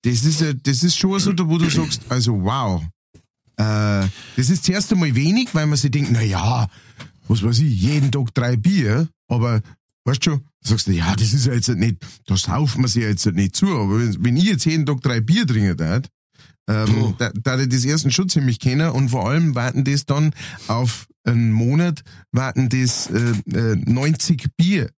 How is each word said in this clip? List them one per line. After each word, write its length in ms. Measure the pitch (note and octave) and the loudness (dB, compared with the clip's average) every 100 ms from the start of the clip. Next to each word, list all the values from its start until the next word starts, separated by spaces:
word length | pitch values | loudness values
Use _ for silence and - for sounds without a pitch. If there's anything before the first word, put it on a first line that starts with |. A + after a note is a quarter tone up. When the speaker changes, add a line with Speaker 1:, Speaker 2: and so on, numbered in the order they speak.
Speaker 1:
das 220 | B2 A#2+ | 0 2
ist 160 | C#3+ D3+ | 2 2
ja, 120 | D#3+ | 0
das 300 | C3+ C#3 B2+ | 0 -2 0
ist 140 | F3 - | 0 2
schon 220 | F#3+ G3 | 0 2
so, 120 | F#3 | 0
da 160 | F3+ E3 | 0 0
wo 100 | E3+ | 0
du 120 | E3 | 0
sagst, 320 | E3 - - - | -2 -2 -6 -4
also 340 | B2 A#2 G#2+ | -2 0 0
wow, 400 | F#2 C3+ A2+ F2+ E2 _ _ - _ _ _ - | 0 -2 -2 -2 -6 _ _ -20 _ _ _ -4
äh, 500 | G#2+ G#2+ G#2 G2+ F#2+ - - - | 0 0 0 0 0 -4 -8 -2
das 140 | B2+ | 0
ist 140 | F#3 | 2
zuerst 280 | - F#3+ - | 2 0 0
einmal 220 | G3 D#3 | 0 2
wenig, 400 | B2 D3+ A3 B3 | 2 2 2 0
weil 120 | D#3+ D3+ | 0 0
man 100 | D3 | 0
sich 140 | D3 | 0
denkt, 180 | C#3+ - | 0 0
na 100 | A#2 | 2
ja, 460 | G#2+ F#2 G2+ A#2+ G#2+ - - - - _ - | 2 0 0 0 -2 -6 -20 -20 -20 _ -2
was 140 | A2+ | 0
weiß 160 | G#2+ A#2 | 2 2
ich, 200 | D3+ G#2 | 2 2
jeden 300 | G#2+ D3 C#3 | 2 2 2
Tag 240 | C#3+ A#2+ | 0 -2
drei 220 | - B2 A#2+ | -2 0 2
Bier, 520 | C3+ G3 G#2+ A#2+ E3 _ _ | 2 2 2 0 -2 _ _
aber 340 | A#2+ A#2+ A2 - - _ _ | -2 0 0 -4 -20 _ _
weißt 200 | - C#3 | -2 0
schon, 200 | - C#3+ - _ | 0 -2 -6 _
sagst 280 | - A2 - | -2 0 2
du, 40 | |
ja, 220 | F2 E2 | 0 2
das 180 | G2+ G#2+ | 2 2
ist 140 | C3+ A#2 | 2 2
ja 80 | |
jetzt 140 | A#2+ A#2+ | 0 0
nicht, 300 | G#2 A2+ F#2+ - - - | 0 0 -2 -10 -20 -4
da 100 | F#2+ | -2
sauft 400 | - G2 D3 C3+ | 0 0 -2 0
man 100 | B2+ | 0
sich 160 | A#2 | 0
ja 40 | G#2+ | 0
jetzt 180 | G2+ G#2+ | 0 0
nicht 280 | F2 F#2+ | 0 -2
zu, 140 | - G3 | 0 0
aber 320 | D3+ G2 G#2 | 0 0 0
wenn, 240 | A#2 F#2+ | 0 0
wenn 120 | A#2+ C3 | 0 2
ich 80 | |
jetzt 200 | G3 D#3+ | 2 2
jeden 200 | D#3+ D#3+ C#3+ | 0 0 0
Tag 140 | C3+ | -2
drei 180 | C3+ A#2 | -2 -2
Bier 260 | A2 G3 F3 | 2 2 2
trinke, 300 | A2 G2 D2+ | 2 0 0
dat, 320 | D#2+ A2 C3+ _ _ _ - _ - | -2 -2 -4 _ _ _ -20 _ -4
ähm, 180 | A2 G#2+ | -2 2
Speaker 2:
Puh. 280 | A2 A2 F#2+ | 0 0 -2
Speaker 1:
da, 120 | A2+ | -4
da 280 | G#2 C3+ B2+ | -4 -2 -2
ich 80 | C3 | 0
das 160 | C3 | 0
ersten 260 | B2+ D#3 C#3 | 0 0 0
schon 180 | D#3 F#3 | 0 0
ziemlich 300 | D#3 C3 A2+ | 0 0 0
kenne 340 | C3 C3+ D#3+ | 0 0 0
und 180 | B2+ C3+ | 0 0
vor 180 | B2 G2+ | 0 0
allem 240 | D3+ E3 | 0 0
warten 300 | B2 B2 B2 | 0 -2 -2
das 220 | C#3 C#3+ - | 0 -2 0
dann 280 | C#3+ D3+ - - - - | 0 0 -2 -14 -14 -4
auf 400 | A#2 B2 - - _ | -2 -2 -4 -12 _
einen 280 | - A#2 A#2 | -2 0 2
Monat, 500 | A2 A#2 D3+ F3 D3+ - - _ | 2 2 2 0 -2 -10 -20 _
warten 360 | B2 C3 - B2+ | -4 -2 -2 0
das, 400 | C3 B2+ - - | 0 0 -2 -4
äh, 240 | A2+ A#2+ G#2+ - | -2 0 -2 -4
äh, 240 | - A2+ G#2 | -2 0 0
neunzig 720 | - B2 C#3+ D#3 - D#3 - - | 0 0 0 0 0 0 -2 0
Bier. 340 | F3 G3 - _ | 0 2 -2 _